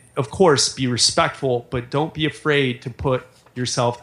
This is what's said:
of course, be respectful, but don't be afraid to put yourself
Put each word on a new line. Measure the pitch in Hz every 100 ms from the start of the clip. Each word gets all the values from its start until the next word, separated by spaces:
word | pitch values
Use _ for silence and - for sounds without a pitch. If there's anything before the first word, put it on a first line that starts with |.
| - -
of | 131
course, | - 185 131 -
be | - 127
respectful, | 117 - - 156 - 135 123 -
but | 127 120
don't | 139 160
be | 151 151
afraid | - 156 143 131 123
to | 131
put | - 139 127 - _ _ 123
yourself | 123 - 120 120